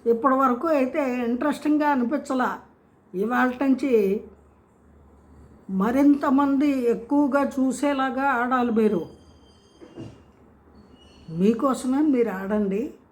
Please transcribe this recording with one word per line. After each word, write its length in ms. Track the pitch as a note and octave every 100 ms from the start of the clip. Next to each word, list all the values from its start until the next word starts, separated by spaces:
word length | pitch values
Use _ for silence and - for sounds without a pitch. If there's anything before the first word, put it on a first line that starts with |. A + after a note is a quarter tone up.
| A#3
ఇప్పటి 300 | A3+ C#4 C4
వరకు 320 | C4 A#3+ E4
అయితే 560 | D4 C4 D#4+ C4+ B3
ఇంట్రెస్టింగ్గా 640 | A#3 A#3+ D4 C4 D4+ D4+ D4
అనిపించలా. 720 | C#4 A#3 C#4+ - C4 A3+ F3+ - _ _ _ _ F3+
ఇవాళ 320 | G#3+ B3 B3+
నుంచి 760 | B3 C#4 B3+ C#4 A3+ G3 G#3 - - _ _ _ _ _ - - - - - - - -
మరింతమంది 1000 | F#3+ G#3+ C4 C#4+ C#4+ D4+ C4+ C#4+ C#4 D4 C4+ A#3+
ఎక్కువగా 540 | A3 - C#4+ C#4+ C#4
చూసేలాగా 840 | C4+ C4+ C4 - C#4+ C#4 C4 B3 C#4
ఆడాలి 420 | B3 B3 B3+ A#3+
మీరు. 300 | A3 G#3+ F#3 D3+ - - - - _ _ _ - - - - - _ - _ _ - - - - - -
మీకోసమే 720 | D#3+ G3 A3+ C#4+ B3 B3+ C4+
మీరు 280 | D#4 B3+ A3+
ఆడండి 640 | F#3+ G3 G#3+ G3+ G3 D4+ - _